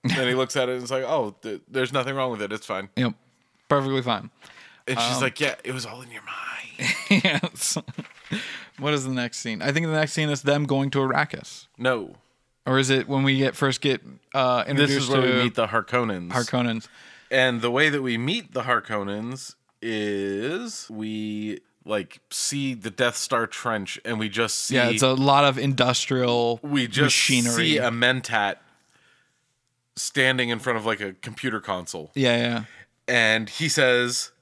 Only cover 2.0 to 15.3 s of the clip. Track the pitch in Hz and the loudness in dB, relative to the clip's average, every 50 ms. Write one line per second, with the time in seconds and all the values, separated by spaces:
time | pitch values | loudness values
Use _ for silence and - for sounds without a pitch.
2 | 123 127 135 139 131 127 120 107 104 98 107 107 - - 107 95 101 104 _ - | -2 0 -2 -2 -2 -2 -2 -4 -4 -6 -6 -8 -6 -6 -6 -6 -6 -6 _ 0
3 | 127 117 107 _ _ _ _ _ _ _ _ _ _ _ 147 143 135 135 135 135 | 0 0 -2 _ _ _ _ _ _ _ _ _ _ _ 2 2 2 2 0 0
4 | 123 127 113 98 - - _ _ - - - - - - - _ _ - 131 127 | 0 0 -2 -2 -4 -10 _ _ -20 -20 -20 -20 -20 -20 -20 _ _ -4 -2 0
5 | 117 120 127 131 135 131 123 - 147 139 - - - - 131 127 117 113 110 123 | 0 0 0 0 0 -2 0 0 -2 -2 -2 -4 -8 -8 -8 -8 -8 -10 -12 -16
6 | 123 120 120 110 - - - - - - - - - - - - 135 - - - | -18 -18 -18 -18 -14 -12 -12 -10 -10 -10 -10 -12 -12 -14 -10 -4 -2 -2 -2 -2
7 | - - 202 190 - 190 151 139 - 170 - - - - - 165 - - - - | 2 4 4 4 4 2 0 0 -2 -4 -6 -4 -4 -2 -2 -4 -6 -8 -14 -14
8 | - - - - - - - 214 - - - - - - _ - 135 147 151 143 | -14 -16 -18 -20 -12 -8 -8 -8 -8 -10 -12 -14 -16 -18 _ -6 -2 0 0 0
9 | 131 135 131 127 123 120 - - - 120 110 95 82 135 139 160 170 160 156 156 | -2 -2 -2 -2 -4 -4 -6 -8 -6 -6 -6 -2 -2 -2 0 0 0 0 0 0
10 | 156 143 - - 156 151 147 135 - 139 143 147 147 131 135 135 139 139 - 143 | 0 0 0 -2 0 0 0 0 2 2 2 2 2 2 2 2 0 0 0 0
11 | 135 131 131 143 151 - - - - - - - - _ _ - 120 131 127 113 | 0 2 2 0 0 -2 -4 -12 -14 -16 -18 -20 -20 _ _ -2 0 2 2 2
12 | 98 - - - _ _ _ _ _ _ _ _ _ 123 127 135 135 127 135 131 | -2 -8 -14 -20 _ _ _ _ _ _ _ _ _ 2 4 4 6 6 4 2
13 | - - 139 135 135 139 135 131 135 135 - - - 135 131 - - 147 131 - | 2 2 0 2 2 2 4 4 2 0 2 2 0 0 0 0 0 0 0 0
14 | - - - - _ _ - 135 131 127 123 120 - 117 143 143 143 135 139 139 | -4 -12 -20 -20 _ _ -2 0 2 2 2 2 0 0 2 4 4 4 4 2
15 | 131 123 139 135 127 127 | 2 2 2 4 4 4